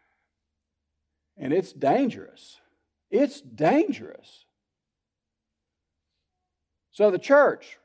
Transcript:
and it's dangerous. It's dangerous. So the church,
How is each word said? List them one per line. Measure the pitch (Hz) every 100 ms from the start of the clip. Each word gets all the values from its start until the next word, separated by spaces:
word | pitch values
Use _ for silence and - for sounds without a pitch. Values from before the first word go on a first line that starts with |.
| _ _ _ _ _ _ _ _ _ _ _ _ _ 202
and | 135
it's | 175 185
dangerous. | - 135 214 269 101 - - - - _ _ _ _ _
It's | 220 285 -
dangerous. | 127 113 160 285 415 - 92 - - _ _ _ _ _ _ _ _ _ _ _ _ _ _ _ _ _ _ _ _ _ _ _ _ _ _
So | - 208
the | 180
church, | - 285 240 - - -